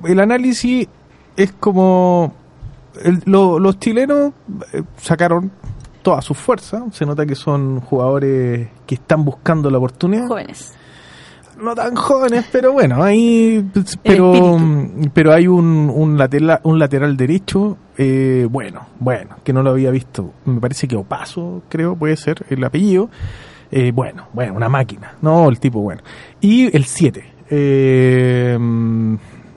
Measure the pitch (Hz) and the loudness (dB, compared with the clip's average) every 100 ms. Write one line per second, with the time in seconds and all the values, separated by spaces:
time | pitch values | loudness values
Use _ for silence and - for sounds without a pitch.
0 | 170 190 214 247 254 233 240 254 - _ | -2 2 2 2 0 -2 -2 -2 -4 _
1 | _ _ _ - 190 - 214 185 190 185 | _ _ _ -2 -2 0 -2 2 2 4
2 | 180 175 151 - _ - - - - - | 2 2 -2 -6 _ -20 -20 -20 -20 -4
3 | 175 175 190 196 190 165 190 190 233 226 | 0 0 2 4 4 2 0 0 -2 0
4 | 269 285 285 - - 196 - - 165 - | 0 0 0 -4 -16 -16 -10 -10 -10 -14
5 | - 165 175 170 190 - - - - - | -4 0 0 0 -4 -12 -18 -18 -20 -4
6 | 190 143 - 143 - 233 - 214 240 - | -2 -2 -4 -8 -2 -4 -4 -10 -10 -8
7 | 147 147 151 139 160 143 135 131 127 131 | -6 -4 -4 -4 -4 -2 -2 -6 -4 -2
8 | 127 139 139 131 123 120 113 - - 127 | 0 0 0 -2 -2 -4 -8 -14 -10 -10
9 | - 156 147 - - 160 143 127 127 - | -2 0 0 -4 -2 0 0 0 -2 -4
10 | 180 220 247 214 - - - - - - | -2 -2 -4 -8 -10 -18 -20 -20 -20 -20
11 | - - - - - - 220 233 226 247 | -20 -20 -20 -20 -20 -10 -8 -6 -6 -4
12 | - 269 262 240 - 254 254 269 147 123 | -2 0 2 -2 -2 0 2 2 2 2
13 | 196 214 233 226 226 220 196 202 190 - | 2 4 4 4 2 0 -2 -4 -4 -4
14 | - 185 180 180 180 165 160 147 - 101 | 2 4 6 6 6 4 2 0 -4 -4
15 | 147 170 156 160 180 180 165 156 147 135 | 0 2 6 6 6 4 4 2 0 0
16 | 156 147 131 143 160 160 160 160 139 139 | 0 2 0 2 2 0 2 0 0 0
17 | 147 135 127 190 - 190 208 - _ - | -2 0 0 -2 -2 -2 -2 -6 _ -4
18 | 135 135 131 127 117 131 98 87 - - | 0 0 0 0 0 -4 -8 -16 -20 -6
19 | 127 113 - - - 131 135 131 131 131 | -4 -4 -8 -12 -4 0 0 0 0 -2
20 | - - 87 - - 120 120 143 127 110 | -6 -12 -12 -10 -6 -4 -4 -6 -6 -6
21 | 95 - - 175 170 180 - 160 170 175 | -8 -12 -12 -12 -10 -12 -10 -6 -4 -4
22 | 156 151 143 160 - 131 127 156 202 185 | -4 -4 -4 -8 -8 -6 -4 -2 0 0
23 | 233 - - - - - - 135 123 120 | -2 -8 -14 -14 -20 -20 -6 -2 0 -2
24 | 120 - - 117 117 101 120 135 127 - | -6 -10 -14 -8 -8 -4 -2 0 -2 -6
25 | - - 156 165 156 117 135 110 101 - | -20 -4 0 4 4 2 -2 -2 -6 -8
26 | - - - - 202 240 247 151 127 - | -18 -20 -20 -2 2 4 4 2 0 0
27 | 147 - - - - 147 143 135 135 131 | 0 0 -16 -20 -6 -2 2 2 4 4
28 | 127 127 127 123 123 120 117 113 113 113 | 4 4 2 0 0 -2 -2 -2 -2 -2
29 | 110 110 - - - | -2 -4 -8 -20 -20